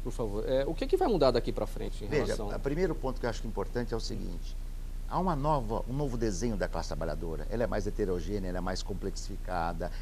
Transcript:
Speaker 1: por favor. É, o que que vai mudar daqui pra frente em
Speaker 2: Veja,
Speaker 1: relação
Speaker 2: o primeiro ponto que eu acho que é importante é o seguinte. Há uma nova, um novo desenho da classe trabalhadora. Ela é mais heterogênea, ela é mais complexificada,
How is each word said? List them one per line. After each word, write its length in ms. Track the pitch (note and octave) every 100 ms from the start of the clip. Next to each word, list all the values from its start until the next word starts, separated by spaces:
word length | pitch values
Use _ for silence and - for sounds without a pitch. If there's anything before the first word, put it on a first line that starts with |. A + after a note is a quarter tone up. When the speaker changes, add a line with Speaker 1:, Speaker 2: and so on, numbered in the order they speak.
Speaker 1:
por 80 | B2
favor. 320 | B2 A2 G#2 A2
É, 180 | C3
o 80 | C#3
que 140 | E3 C4+
que 100 | F#4
vai 120 | F4
mudar 240 | F3+ C3+
daqui 180 | A#2+ B2
pra 160 | A2+ G#2+
frente 380 | - G#2+ -
em 20 | G#2
Speaker 2:
Veja, 300 | D3 G#2+ A2
Speaker 1:
relação 120 | G#2
Speaker 2:
o 120 | G#2
primeiro 340 | C3+ D#3 F3+
ponto 240 | D3 C3 A#2+
que 80 | A#2+
eu 40 |
acho 100 | -
que 80 | G#2+
é 20 |
importante 420 | G2+ G2 B2 A#2
é 40 | A2+
o 40 |
seguinte. 560 | - G#2+ F#2+ E2+ - - - - - - -
Há 80 | D3+
uma 180 | F#3 C#3+
nova, 480 | D3 C#3+ A2 A2 A2+
um 60 |
novo 240 | C#3 C#3 A#2
desenho 400 | A2+ F2 A#2+ G2
da 100 | F2+
classe 220 | E2+ -
trabalhadora. 580 | D2 D#2 D2+ E2+ D2+ C#2+
Ela 140 | A2+
é 20 | G#2
mais 200 | G#2 G2
heterogênea, 640 | G2+ F#2+ F2+ E2 G#2 F#2
ela 100 | F2+
é 20 |
mais 200 | F2+ F#2+
complexificada, 1080 | - F2+ F#2+ - - G2 - F2+ E2+ E2+ F2 -